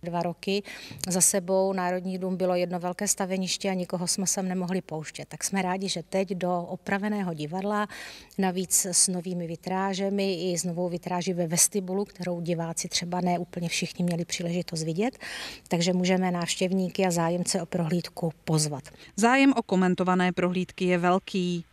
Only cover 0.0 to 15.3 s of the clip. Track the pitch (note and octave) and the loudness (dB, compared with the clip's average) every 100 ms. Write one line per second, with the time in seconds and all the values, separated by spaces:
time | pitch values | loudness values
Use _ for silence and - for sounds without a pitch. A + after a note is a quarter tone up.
0 | E3+ E3+ F3 E3 - G3 G3+ - - - | -4 -2 -2 -4 -2 -2 -4 -14 -14 -10
1 | - F3 - G3+ F3 F#3+ F#3+ F#3+ F3+ F#3 | -2 2 4 4 2 2 4 2 0 -2
2 | F3+ F#3 F#3 F3+ F#3 F3+ F3+ F3+ F3+ F3+ | -4 -4 -2 0 2 2 0 -2 -4 -4
3 | G3+ - F#3+ F#3+ F#3 - G3 F#3 F3+ F3+ | -2 -2 0 -2 -2 -2 -2 -2 -2 -4
4 | F3 - F#3 - F#3 F#3 F3 F#3 - D#3 | -2 -2 0 0 -2 -2 0 -2 -4 -8
5 | D3+ - D3 D#3 - G3 F3+ F#3+ F#3+ F3 | -8 -12 -14 -6 -2 0 0 -2 -2 -6
6 | D#3+ F#3+ F#3+ F#3 F3+ F3+ E3+ F#3 - G3 | -2 -2 0 -2 0 0 -2 -8 -4 -2
7 | G#3 G#3 F3+ D#3+ D3 F3+ G3 G#3 G#3 - | 0 -2 -2 -4 -4 -4 -2 -2 -2 -6
8 | - - - - F#3+ F3+ F3+ - F#3+ F3 | -14 -16 -12 0 0 2 0 0 2 2
9 | - F3+ F3+ F3 E3+ E3 - F#3 G3 F#3 | 2 0 -2 -4 -4 -6 -4 0 0 0
10 | G3 G3+ G3 F3 F#3 E3+ F3+ E3 F3+ E3+ | 0 2 0 0 0 0 -2 -2 -2 -2
11 | F3 F3+ F3 F3 E3+ E3+ - G#3 F#3 F#3+ | -2 -2 0 0 0 2 2 2 -2 -4
12 | G3+ - F3+ F3 E3+ E3 E3 E3 F3 - | -4 -6 -6 -4 -2 -2 -2 -6 -4 -4
13 | F3 F3+ F3+ F3 F3 - E3+ - F3+ - | -2 0 0 0 -2 -6 -4 -2 -4 -2
14 | F3 E3+ E3+ - E3+ F3 E3+ E3 D#3+ E3 | -2 0 -4 -4 -2 -4 -4 -4 -4 0
15 | A#3 - - | -2 -4 -14